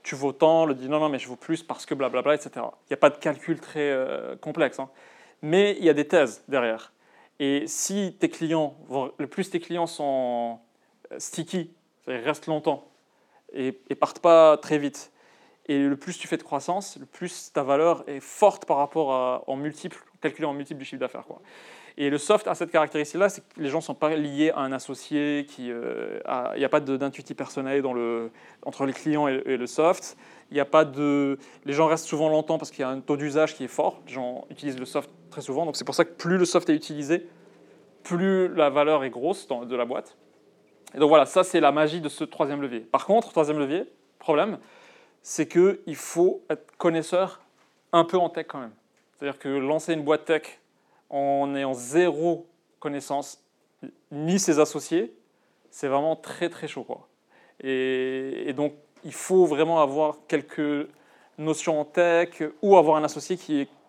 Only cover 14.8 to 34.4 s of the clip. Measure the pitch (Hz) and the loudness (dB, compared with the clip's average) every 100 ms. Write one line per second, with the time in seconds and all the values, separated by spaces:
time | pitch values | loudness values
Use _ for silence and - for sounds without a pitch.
14.8 | 143 - - _ _ _ _ _ - 143 | -2 -8 -18 _ _ _ _ _ -2 0
15.8 | 143 143 - 175 - 160 - 143 - 185 | 2 0 -6 -10 -6 -6 -4 -6 -4 -4
16.8 | 190 - 139 - 180 - - 151 135 139 | -6 -16 -18 -12 -10 -10 -8 -4 2 4
17.8 | 170 165 - 139 - - 202 202 - 143 | 4 2 -4 -12 -8 4 4 4 -2 0
18.8 | 143 160 143 131 127 127 - 135 151 151 | 0 0 0 0 0 -2 -4 -6 -6 -8
19.8 | - - _ _ 151 143 151 143 143 139 | -12 -14 _ _ -6 -4 -6 -6 -10 -12
20.8 | 135 131 131 - - - - - - - | -12 -8 -8 -8 -16 -18 -20 -20 -20 -20
21.8 | - - 143 147 - 208 208 175 170 160 | -16 -4 -2 0 2 2 2 -4 0 2
22.8 | 151 151 147 165 196 175 - - 143 156 | 2 -2 -4 0 0 0 -16 -8 -4 -4
23.8 | 156 139 151 160 147 139 156 147 135 135 | -6 -2 0 0 -2 2 2 2 -2 -6
24.8 | - 131 - 147 147 147 143 - 123 117 | -8 -14 -4 -2 0 -2 -6 -10 -10 -8
25.8 | 123 - - - - 127 123 107 135 151 | -6 -6 -8 -8 -6 -4 -4 -2 2 0
26.8 | 139 131 139 139 - 139 135 - 135 139 | 0 -2 -4 -8 -12 -10 -10 -8 -2 -2
27.8 | 135 123 117 117 113 - - - 139 131 | 0 -2 -2 -4 -6 -12 -20 -16 -12 -4
28.8 | 135 131 156 151 143 131 - 123 123 - | -4 -4 -2 0 0 -2 -2 -4 -4 2
29.8 | 160 - - - - - - 143 139 156 | 2 2 -4 -18 -20 -20 -6 -4 4 4
30.8 | 156 135 147 143 139 135 - - - 143 | 4 2 0 2 0 -2 -8 -14 -4 2
31.8 | 160 156 - 151 156 156 156 160 143 - | 4 2 -2 0 2 2 0 -4 -4 -6
32.8 | 131 135 131 143 147 143 151 - 127 - | -6 -4 -4 -4 0 0 0 -2 -8 -2
33.8 | 175 - - 131 123 127 | -2 -4 -12 -10 -8 -10